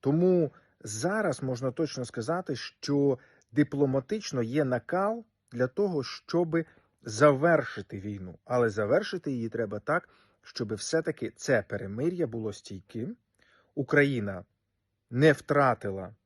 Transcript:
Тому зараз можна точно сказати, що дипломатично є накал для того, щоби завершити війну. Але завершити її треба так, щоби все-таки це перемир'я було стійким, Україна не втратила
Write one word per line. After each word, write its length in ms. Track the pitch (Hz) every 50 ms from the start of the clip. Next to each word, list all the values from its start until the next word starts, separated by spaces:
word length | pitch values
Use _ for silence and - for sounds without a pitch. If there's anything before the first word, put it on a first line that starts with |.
Тому 520 | - - 143 160 175 185 185 175 165 135 _ - _ _ _ _
зараз 600 | _ 117 104 110 107 175 196 220 208 180 135 - -
можна 300 | 131 127 117 131 131 120
точно 320 | - 165 143 - - 123
сказати, 520 | - - - 113 104 165 180 185 - 139
що 640 | 120 - - _ _ - - 143 143 143 143 131 127 - _ _ _ _ _ -
дипломатично 880 | 147 147 - - 139 147 139 131 135 131 _ 214 220 202 - - 127 117
є 220 | 113 123 151 147
накал 600 | 131 127 120 - - - 180 196 202 220 233 226 _ _ _ _ _ -
для 140 | 120 127
того, 360 | - _ - 208 202 175 147 127
щоби 640 | - - - _ - - 170 180 165 156 165 160 - _ _ _ _ _ _ -
завершити 960 | 117 107 107 143 151 143 131 143 170 165 147 131 - - - - _ - 101
війну. 380 | 95 107 104 101 92 92 82 - _
Але 260 | - 120 123 120 113
завершити 600 | 101 107 104 101 127 175 208 - - 180 - 151 135
її 160 | 120 113 113
треба 320 | - 117 113 101 104 104
так, 280 | - - 151 175 - _ _ _ _ _ _ _ _
щоби 320 | - - - 123 104 110
все-таки 580 | 104 - - - 160 160 - 156 - - 107 -
це 280 | _ - - 135 110 101 _
перемир'я 580 | - 101 117 95 101 113 135 170 185 175 165
було 260 | 123 113 113 110 107 98
стійким, 640 | - _ - 101 92 - _ - 113 117 170 240 _ _ _ _ _ _ _ _ _ _ _ _
Україна 720 | - 139 - - 147 147 143 135 123 104 101 95 90 87 _ _ _ _ _ _ _ _ _ _ _ _ _
не 220 | 117 120 143 160 143
втратила 840 | - - - 147 143 143 131 117 - - 104 95 95 95 90 - _ _